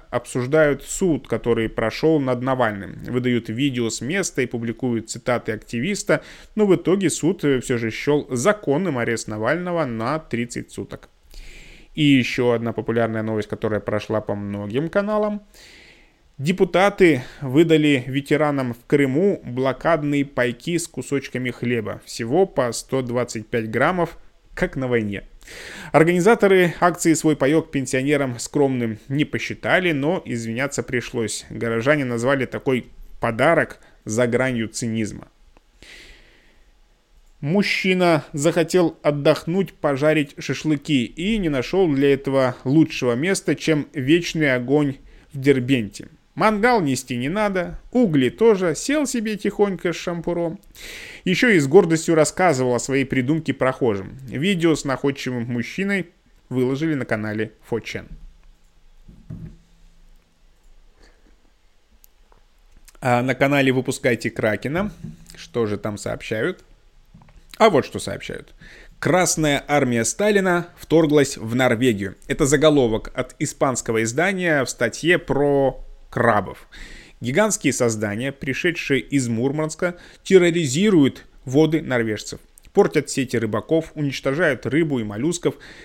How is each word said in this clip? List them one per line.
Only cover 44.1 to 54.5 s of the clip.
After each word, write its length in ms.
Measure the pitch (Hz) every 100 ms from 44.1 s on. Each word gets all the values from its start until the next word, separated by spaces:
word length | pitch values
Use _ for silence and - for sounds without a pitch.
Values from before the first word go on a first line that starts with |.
| 170 170 165 147 127
огонь 420 | 123 147 147 135 - - -
в 60 | 139
Дербенте. 680 | 131 131 123 135 101 - - - _
Мангал 480 | - 196 214 226 240
нести 340 | 151 127 - 123
не 140 | 131
надо, 500 | 190 208 190 175 170 -
угли 380 | 247 233 156 127
тоже, 460 | - 226 196 185 151
сел 300 | - 294 285
себе 320 | 247 220 214
тихонько 560 | 202 - 202 180 185
с 20 | 160
шампуром. 640 | - 175 165 175 170 170 - - - - - - -
Еще 240 | 180 247
и 100 | 190
с 80 | 139
гордостью 480 | 165 180 160 - 165
рассказывал 580 | 147 - 185 135 127
о 60 | 120
своей 260 | - 135 135
придумке 480 | 135 127 160 156
прохожим. 640 | 139 127 127 127 98 95 131 131
Видео 480 | 117 170